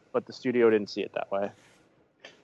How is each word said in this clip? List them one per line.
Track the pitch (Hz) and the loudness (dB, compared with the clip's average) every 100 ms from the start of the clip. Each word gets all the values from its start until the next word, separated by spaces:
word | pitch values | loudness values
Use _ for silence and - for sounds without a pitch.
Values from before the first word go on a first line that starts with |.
| _ | _
but | 127 - | -6 -6
the | |
studio | - 131 123 117 | -8 -2 4 4
didn't | 110 101 | 4 0
see | - | -6
it | 98 | -6
that | - - | -8 -6
way. | 98 101 - _ _ _ _ _ _ - - | -4 -6 -8 _ _ _ _ _ _ -20 -8